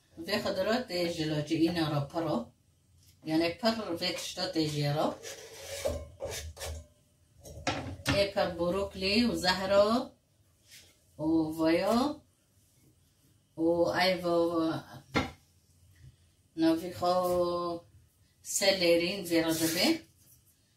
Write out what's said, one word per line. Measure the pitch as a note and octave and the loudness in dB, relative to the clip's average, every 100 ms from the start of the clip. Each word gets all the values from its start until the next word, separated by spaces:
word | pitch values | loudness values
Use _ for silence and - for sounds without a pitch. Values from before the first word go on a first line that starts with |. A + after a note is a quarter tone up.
| _ - | _ -14
وی | F#3+ - | -4 -2
خود | - F#3+ | -2 -2
را | G3+ B3 | 0 0
تی | G#3+ F3+ E3+ | -2 -4 -2
جلاجی | D#3+ D#3 D3+ D3 D#3 | -2 -2 -2 -2 0
اینا | E3 F3 D3+ | 2 0 -2
را | C#3+ | -2
پرو، | - E3+ D#3+ A#3 - _ _ _ _ _ _ _ | -4 -4 -2 -4 -6 _ _ _ _ _ _ _
یعنی | D#3 D#3+ E3+ | -2 0 0
پر | - A3+ A3+ G3 E3+ | 0 0 0 -4 -4
ویتشتو | F3+ E3+ - F3+ F#3 | -4 -4 -8 -8 -4
تی | D#3+ D3+ | -2 0
جی | D3 C#3+ | 0 0
را. | D3+ B3+ - - - - - - - - - - - - - - - - - - _ _ _ _ _ - - - - - - - G3 | 0 -2 -4 -10 -14 -16 -16 -14 -6 -4 -6 -10 -12 -10 -8 -10 -12 -12 -12 -16 _ _ _ _ _ -18 -8 -4 -4 -6 -6 0 2
ای | G3 | 2
پر | G#3 F3 | 0 -2
بروکلی | E3+ F3 G3 G3 F#3+ F#3+ A3 A#3 | 0 0 0 -2 -2 0 2 2
و | E3 | 2
زهرا | F3+ F#3 F#3+ G3 G#3 B3 - - _ _ _ _ _ - - _ _ - | 0 0 4 6 6 4 -2 -10 _ _ _ _ _ -20 -20 _ _ -6
و | D#3 E3 D#3 D#3+ | 0 2 2 0
ویا | D#3+ E3+ G3 A#3 D4 - _ _ _ _ _ _ _ _ _ _ _ _ _ D#3+ | 2 4 4 2 2 -2 _ _ _ _ _ _ _ _ _ _ _ _ _ -2
و | |
ای | E3 E3+ E3+ E3 F#3 F3 | 2 4 2 2 2 2
و | F3 E3+ E3+ E3+ D#3+ C#3 - - - - - - _ _ _ _ _ - - - _ _ _ D#3+ | 2 2 2 0 0 -2 -8 -18 -6 -4 -4 -8 _ _ _ _ _ -20 -20 -20 _ _ _ 0
נאך | E3 E3 | 2 2
ווי | F3+ | -2
איך | - | -2
האב | F3+ F3+ F3+ F3+ F3 F3 F3 E3+ - - _ _ _ _ | 0 2 2 2 2 0 -2 -6 -10 -20 _ _ _ _
סעלערין, | - - G3 F#3+ E3+ E3+ F3 G3 - | -6 0 2 4 4 4 2 -4 0
ווי | E3 | 2
ער | D#3+ | 2
דארביי. | D#3 - - D4 E4 - _ _ _ _ _ _ | 2 0 2 2 0 -4 _ _ _ _ _ _